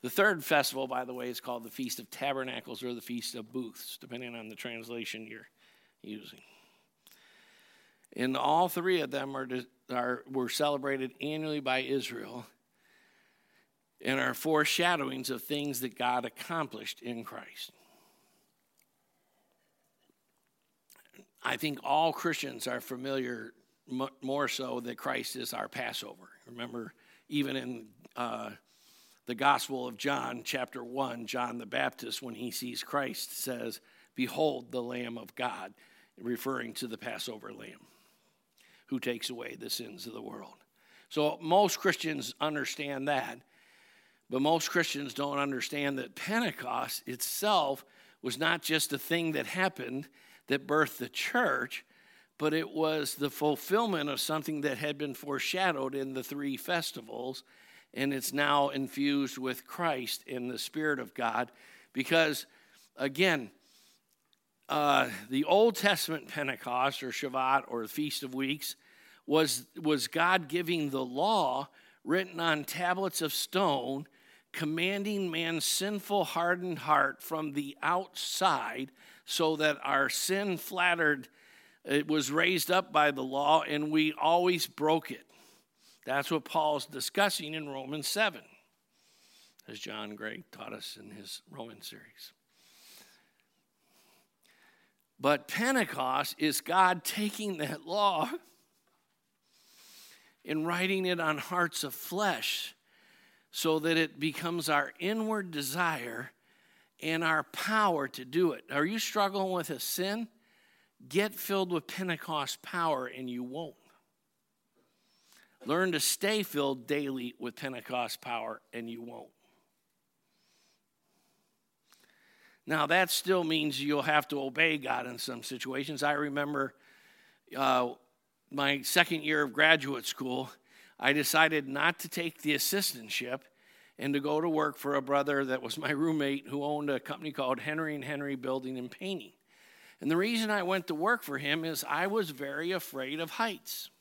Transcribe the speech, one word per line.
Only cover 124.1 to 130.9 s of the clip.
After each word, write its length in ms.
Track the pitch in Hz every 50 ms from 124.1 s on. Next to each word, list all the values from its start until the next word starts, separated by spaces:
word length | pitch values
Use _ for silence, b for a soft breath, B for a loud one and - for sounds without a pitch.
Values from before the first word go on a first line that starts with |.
| 151 151 143 -
to 120 | 147 139
obey 380 | 135 135 123 147 165 165 156 147
God 280 | 131 127 123 123 123
in 120 | 123 120 120
some 240 | - - 123 117
situations. 640 | 113 - 131 120 - 131 131 135 139 147 151 127 147
I 80 | 147
remember, 640 | 147 143 151 147 139 147 143 143 147 139 135 131 - b b b b b b b b b b b b b b _ -
uh, 380 | 135 135 131 131 127 123 120 123 - _ _ _ _ _ _ _ _ _ _
my 320 | 139 139 139 139 143 139
second 420 | 123 - - 180 175 - 170 156 151
year 180 | 151 156 151
of 100 | 147 135
graduate 540 | 107 143 151 156 165 156 135 143 139 120 113
school, 440 | - - - 131 127 127 131 131 131 - _ B B B B B B